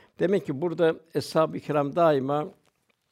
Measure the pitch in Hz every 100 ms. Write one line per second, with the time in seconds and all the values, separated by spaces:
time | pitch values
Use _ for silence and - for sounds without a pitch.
0 | _ - 170 196 - 135 175 160 160 165
1 | - 156 - 160 156 160 - 147 143 143
2 | 165 143 135 147 151 - _ _ _ _
3 | _